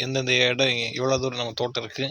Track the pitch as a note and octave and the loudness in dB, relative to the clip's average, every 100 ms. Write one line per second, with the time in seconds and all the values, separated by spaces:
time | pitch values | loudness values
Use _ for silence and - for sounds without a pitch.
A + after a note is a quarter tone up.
0 | C3 C3 B2+ B2+ B2 B2 C3+ A#2+ A2+ - | 2 -2 2 4 4 4 2 2 -2 -2
1 | C3 C3 C3 B2 A#2+ A2+ B2 B2+ A2+ - | 0 2 0 -4 -6 -2 -4 -4 -6 -6
2 | C3+ | -6